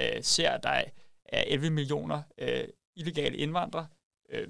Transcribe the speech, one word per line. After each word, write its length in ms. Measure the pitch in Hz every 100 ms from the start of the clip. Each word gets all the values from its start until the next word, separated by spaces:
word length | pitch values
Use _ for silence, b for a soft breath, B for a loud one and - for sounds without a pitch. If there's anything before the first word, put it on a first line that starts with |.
øh, 80 | 131 -
ser, 280 | - - 165
at 120 | -
der 60 | -
er, 140 | 135 - - - -
er 180 | - - -
elleve 240 | 139 156
millioner, 520 | 156 135 147 - 151 147 -
øh, 260 | 127 127 - - _ -
illegale 400 | 165 160 139 -
indvandrere, 500 | 147 170 175 160 160 - _ _ _
øh, 160 | 123